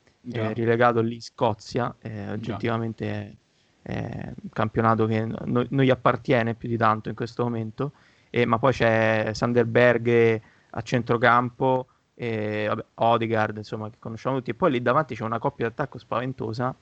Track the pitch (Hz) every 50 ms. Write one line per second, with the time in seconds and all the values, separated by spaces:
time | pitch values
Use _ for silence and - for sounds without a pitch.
0 | _ _ _ _ _ 123 120 120 110 110 107 117 113 113 117 117 123 120 117 113
1 | 113 113 120 117 - - - - 131 117 104 - - - - 127 120 131 - -
2 | - 117 110 104 101 101 101 110 110 113 107 101 - 117 117 113 117 113 110 -
3 | 107 104 104 104 101 101 - - _ _ _ _ _ _ _ _ _ - - -
4 | - - - - - - - - - - - - 113 107 - 117 113 113 113 110
5 | 110 110 113 110 113 113 - - - - 123 123 123 120 139 139 135 131 127 120
6 | - 131 117 - - - 131 120 113 117 113 - - 120 117 110 117 110 110 110
7 | - - 110 - 123 113 - - 120 120 120 113 110 110 107 - 127 143 - _
8 | _ _ _ _ _ _ - 117 120 120 117 110 127 135 120 - 117 113 113 113
9 | 110 113 113 110 107 110 107 - - 120 120 120 117 120 113 120 123 123 120 117
10 | 117 120 120 117 117 117 113 110 - _ _ _ _ _ - - 117 - 135 123
11 | 113 120 120 117 123 120 117 123 123 120 120 - 135 131 131 127 127 - _ _
12 | _ _ _ - 120 117 113 107 107 107 107 107 107 107 113 110 - - _ -
13 | 113 113 117 113 117 113 113 110 107 107 107 107 107 - - 110 107 107 107 _
14 | - 120 113 110 - 127 135 131 127 - 113 - 185 170 131 123 123 120 123 151
15 | 156 - 123 104 107 110 117 113 - 139 - - 120 113 117 - 147 - - 127
16 | - _ - 113 127 131 127 - 113 110 110 117 123 127 135 -